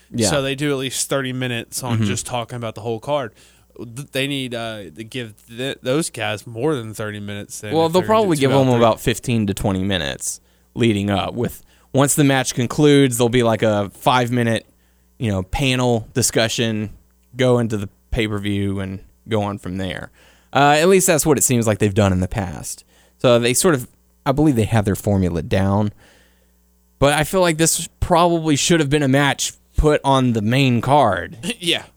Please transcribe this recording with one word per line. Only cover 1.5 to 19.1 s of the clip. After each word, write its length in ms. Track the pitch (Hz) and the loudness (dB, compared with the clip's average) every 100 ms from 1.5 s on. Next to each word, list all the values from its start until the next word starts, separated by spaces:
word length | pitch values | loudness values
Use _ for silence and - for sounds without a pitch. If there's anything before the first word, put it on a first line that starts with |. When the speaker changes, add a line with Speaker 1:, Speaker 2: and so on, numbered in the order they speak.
| 117 - - | -6 -8 -10
Speaker 2:
on 120 | 127 113 | -4 -2
Speaker 1:
Mm-hmm. 60 | 104 | -2
Speaker 2:
just 220 | 120 - | -4 -6
talking 280 | 120 113 120 | -8 -8 -8
about 180 | 113 110 | -10 -8
the 60 | |
whole 180 | 110 110 | -8 -8
card. 340 | - 147 117 - _ _ _ - | -4 -4 -4 -12 _ _ _ -18
Th-, 300 | 117 117 143 | -16 -14 -8
they 160 | 135 139 | -4 -4
need, 260 | 139 127 | -4 -6
uh, 380 | 117 113 110 92 | -8 -8 -10 -14
to 120 | 76 | -16
give 300 | 113 131 117 101 - | -14 -12 -12 -16 -18
th-, 320 | 117 135 - | -10 -8 -6
those 300 | 127 143 165 | -2 -2 -2
guys 340 | - 107 107 - | -6 -6 -6 -10
more 300 | 113 143 143 | -6 -4 -4
than 180 | 110 | -6
thirty 260 | 104 107 104 | -10 -10 -8
minutes. 400 | 101 101 101 - | -10 -12 -12 -12
Then 120 | 107 | -4
Speaker 1:
Well, 140 | 151 165 | 0 2
Speaker 2:
if 60 | |
Speaker 1:
they'll 80 | 180 | 2
Speaker 2:
they're 60 | 208 | 2
gonna 120 | 220 | 2
do 20 | 208 | 2
Speaker 1:
probably 120 | 147 | 2
Speaker 2:
two 40 | |
Speaker 1:
give 100 | 135 | 4
Speaker 2:
out 80 | 135 | 4
of 40 | 131 | 4
Speaker 1:
them 80 | 120 | 6
Speaker 2:
three. 80 | |
Speaker 1:
about 160 | 117 107 | 4 4
fifteen 480 | - 113 - 117 104 | 0 -2 -2 0 0
to 80 | 98 | -2
twenty 280 | 107 95 | -2 -2
minutes 560 | 95 95 71 62 - - _ _ _ - | -2 -2 -4 -6 -10 -12 _ _ _ -2
leading 340 | 117 101 101 | 0 0 0
up. 240 | 98 95 | -2 -2
With, 300 | 113 113 - - _ _ | -4 -6 -8 -18 _ _
once 220 | 127 139 | 0 2
the 100 | 156 | 4
match 300 | 139 135 127 | 2 2 0
concludes, 640 | - 117 - 151 143 135 120 | -4 -4 2 6 6 4 2
there'll 120 | 120 | 2
be, 120 | 123 | 2
like, 220 | 117 107 | 2 2
a 260 | 113 104 101 - | 2 0 -2 -4
five-minute, 720 | - 127 120 123 117 113 - _ _ _ _ - | 0 2 2 0 0 -2 -6 _ _ _ _ -6
you 140 | 113 | -4
know, 100 | 95 | -2
panel 680 | 95 - 135 127 123 117 - | -4 -2 0 2 0 0 -2
discussion, 760 | 127 113 131 113 - 117 107 107 - _ _ _ 123 | -4 -2 0 0 0 -2 -4 -6 -10 _ _ _ -2
go 220 | 127 120 | 2 2
into 200 | 117 107 | 0 -4
the 120 | 98 - _ | -6 -12 _
pay-per-view, 680 | - 107 104 101 101 98 98 | -4 -2 -2 -4 -2 -2 -4
and 200 | 95 95 - | -6 -10 -16